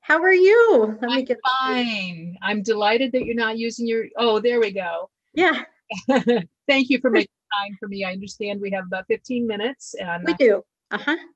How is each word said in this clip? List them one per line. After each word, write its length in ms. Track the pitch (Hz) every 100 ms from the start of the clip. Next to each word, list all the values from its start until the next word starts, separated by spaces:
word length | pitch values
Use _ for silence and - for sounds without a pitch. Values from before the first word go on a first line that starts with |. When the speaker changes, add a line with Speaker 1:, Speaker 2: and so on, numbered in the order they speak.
Speaker 1:
How 200 | - 320
are 100 | 359
you? 680 | 370 370 440 466 311 214 220
Let 100 | 240
me 80 | 262
Speaker 2:
I'm 40 |
Speaker 1:
get 140 | 262 240 262 262
Speaker 2:
fine. 760 | 262 254 240 214 185 170 165 180
I'm 200 | 190 214
delighted 480 | 202 214 208 233 262
that 120 | 254
you're 100 | 226
not 220 | 233 233 226
using 300 | 233 226 233
your, 180 | 226 214 226
oh, 200 | 233 214
there 220 | 226 240
we 100 | 214
go. 380 | 190 180 165 185 _ _
Speaker 1:
Yeah. 300 | 277 349 254 - _
Speaker 2:
<laughs> 240 | _ 196 - 262 196 240 175 _ -
Thank 220 | 269 254
you 100 | 254
for 80 | 254
making 220 | 220 202 _ _ 208
time 160 | 202 196
for 80 | 208
me. 160 | 196
I 80 | 190
understand 480 | 190 196 - 208 202
we 100 | 196
have 120 | 196
about 220 | 180 185 190
fifteen 400 | 220 - 247 233
minutes, 480 | 208 220 277 - -
and 260 | 185 170 180
Speaker 1:
We 80 |
do. 280 | 320 254 196 - _ _
Uh-huh. 260 | 202 - 330 -